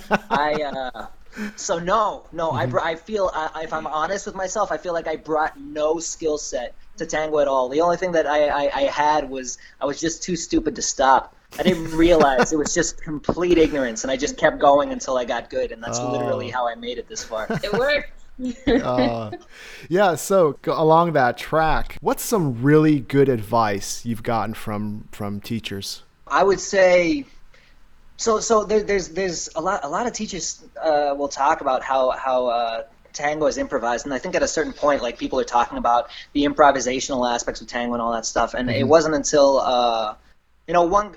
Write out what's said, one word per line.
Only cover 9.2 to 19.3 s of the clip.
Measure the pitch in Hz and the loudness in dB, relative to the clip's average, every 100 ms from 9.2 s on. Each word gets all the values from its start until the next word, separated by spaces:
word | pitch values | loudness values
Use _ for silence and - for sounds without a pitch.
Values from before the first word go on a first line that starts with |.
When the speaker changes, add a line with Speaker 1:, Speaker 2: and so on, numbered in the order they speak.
| 135 | 0
Speaker 1:
was, | 131 127 - - - | -8 -10 -14 -18 -6
I | 139 | -6
was | 135 | -2
just | 160 - | -6 -4
too | - 165 | -6 -6
stupid | - 165 151 - | -2 -2 -2 -4
to | |
stop. | - - 131 131 - _ _ - | -6 2 4 4 2 _ _ 0
I | |
didn't | 185 165 160 | 0 2 -2
realize | 160 170 160 143 131 - | 2 6 8 6 4 2
it | 156 | 0
was | 147 | 0
just | 175 151 - | 0 -2 -4
complete | 165 147 - 160 180 165 | -10 -4 -4 0 2 4
ignorance, | 151 143 123 110 | 4 2 -2 -4
and | 135 | -4
I | 131 | -2
just | 143 - | -4 2
kept | 156 135 | 0 4
going | 143 143 135 | 6 6 4
until | 127 - 127 | -4 -2 -2
I | |
got | 120 120 - | -2 -4 -4
good, | 131 120 | -6 -4
and | 113 | -6
that's | 113 120 | -8 -6
literally | 123 123 120 127 120 | -4 -2 -2 -4 -4
Speaker 2:
Oh. | 123 | -2
Speaker 1:
how | 120 | -4
I | |
made | 117 120 120 | -4 -8 -10
it | - | -10
this | 110 | -12
far. | - 110 107 - | -8 -8 -4 -6
Speaker 3:
It | - | -2
worked. | 233 277 285 - - - - | -2 0 -2 -4 -16 -20 -10
<laughs> | 254 - - | -10 -4 0
Speaker 2:
Uh, | 247 254 254 254 233 - | 2 2 0 0 -2 -8